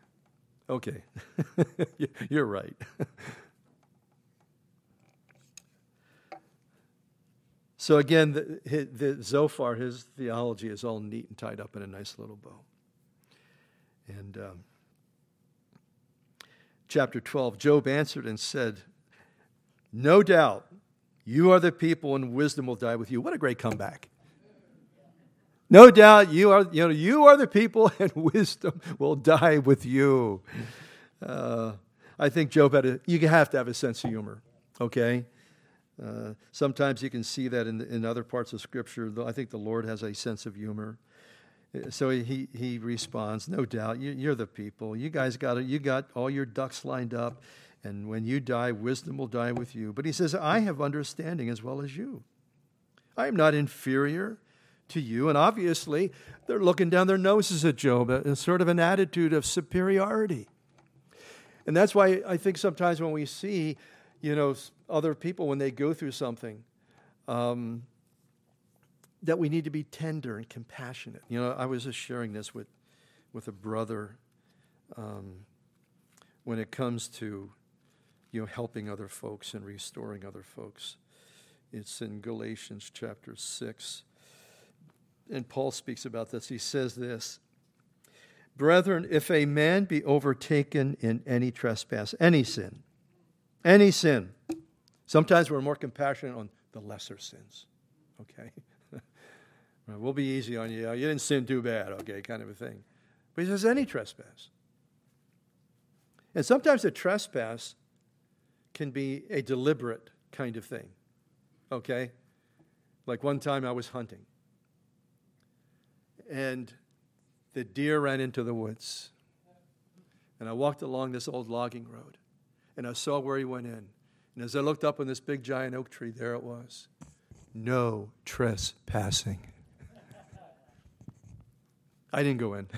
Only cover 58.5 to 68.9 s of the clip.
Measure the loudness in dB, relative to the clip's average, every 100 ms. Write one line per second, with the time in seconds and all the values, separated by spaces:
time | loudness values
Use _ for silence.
58.5 | 2 2 2 2 2 0 0 0 0 -2
59.5 | -4 -4 -2 0 0 0 -2 -2 -6 -10
60.5 | _ _ _ _ _ _ -20 -20 -20 -20
61.5 | -12 0 2 4 4 4 2 -2 -4 -2
62.5 | -2 -2 0 -2 -2 -4 -6 -8 -10 -6
63.5 | -4 -4 -8 -16 -20 _ _ -4 0 0
64.5 | -2 -10 _ -6 -2 -2 -4 -6 -6 -4
65.5 | -2 -4 -4 -4 -4 -8 -8 -8 -8 -14
66.5 | -16 -20 _ _ _ _ _ -8 -4 -4
67.5 | -4 -8 -10 -14 _ _ _ _ _ _
68.5 | _ _ _ _